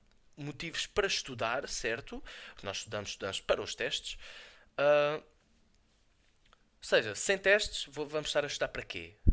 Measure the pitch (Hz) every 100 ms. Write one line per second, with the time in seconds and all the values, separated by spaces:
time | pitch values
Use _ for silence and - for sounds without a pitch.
0 | _ _ _ - 147 147 170 - - -
1 | 196 - - 120 113 131 - - 117 113
2 | - 247 - - - - 101 98 - 107
3 | 98 - 98 92 - - 101 - 120 -
4 | - - - - - - - - 143 147
5 | 147 156 - _ _ _ _ _ _ _
6 | _ _ _ _ _ - _ _ - 170
7 | 110 101 - 190 190 208 - - - 143
8 | 143 156 151 156 143 - 135 127 - 90
9 | 85 - -